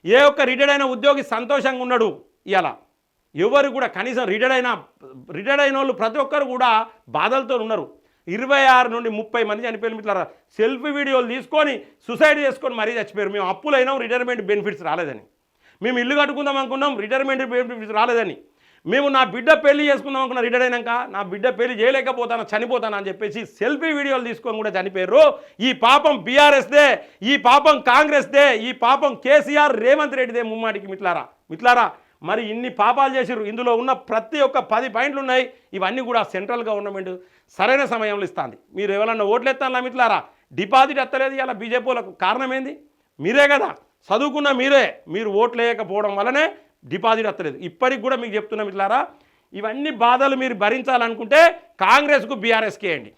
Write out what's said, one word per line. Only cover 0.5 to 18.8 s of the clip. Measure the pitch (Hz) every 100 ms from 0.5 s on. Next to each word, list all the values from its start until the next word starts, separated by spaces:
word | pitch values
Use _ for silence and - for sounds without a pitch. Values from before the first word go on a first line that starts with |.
రిటైర్డ్ | 254 277
అయిన | 285 269
ఉద్యోగి | 247 285 277 -
సంతోషంగా | 226 240 277 262 254 247
ఉన్నాడు? | 247 220 151 _ _ -
ఇవాళ | 190 156 - _ _ _ _ _
ఎవరు | 143 202 277 277 254
కూడా | 240 185
కనీసం | 233 247 226
రిటైర్డ్ | 208 262 262
అయిన, | 247 202 - _ 135 135 - 160
రిటైర్డ్ | 208 277
అయిన | 277 269
వాళ్ళు | 269 -
ప్రతి | 220 262
ఒక్కరు | 277 294 269
కూడా | 247 247 220 226 _ - 151
బాధలతో | 190 262 240 254
ఉన్నారు. | 220 214 135 _ _ _ -
ఇరవై | 202 262 277 269 254
ఆరు | 240
నుండి | 233 233 214
ముప్పై | 220 240 220
మంది | 214 240
చనిపోయిన | 220 233 220
మిత్రులారా, | 214 196 160 - _ -
సెల్ఫీ | 226 269 294 285
వీడియోలు | 277 262 240
తీసుకొని | 254 - 311 294 226 - _ -
సూసైడ్ | 240 302 294 277
చేసుకొని | 262 254 233
మరీ | 214 240
చచ్చిపోయారు. | 202 208 196 202
"మేము | 185
అప్పులైనాం, | 196 294 269 254 269 233
రిటైర్మెంట్ | 247 247 240 196
బెనిఫిట్స్ | 208 202 190 165
రాలేదని, | 160 160 113 _ _ _ _ _ _
మేము | 214 247
ఇల్లు | 240 285
కట్టుకుందాం | 285 277 285 277
అనుకున్నాం, | 262 262 285 240
రిటైర్మెంట్ | 208 262 269 262 254
బెనిఫిట్స్ | 247 247 240 214 214
రాలేదని, | 240 233 202 135 _ _ _ _